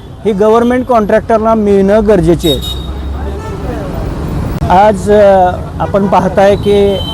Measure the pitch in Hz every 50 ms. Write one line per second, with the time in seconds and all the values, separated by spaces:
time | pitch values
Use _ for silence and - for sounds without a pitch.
0 | - - - - - 202 220 185 208 220 220 233 233 240 247 254 247 247 247 226
1 | 208 196 220 220 - - 226 214 220 226 226 220 208 202 202 196 190 190 208 220
2 | 214 208 214 185 160 165 170 143 - 165 135 120 - - - - - - - -
3 | - - - - - - - - - - - - - - - - - - - -
4 | - - - - - - - - - - - - - - 180 185 208 214 214 185
5 | 180 202 208 214 208 196 196 190 180 180 180 - - - - - 165 160 - 202
6 | 202 196 202 185 185 185 170 208 196 202 202 190 - 202 202 202 202 202 196 185
7 | - -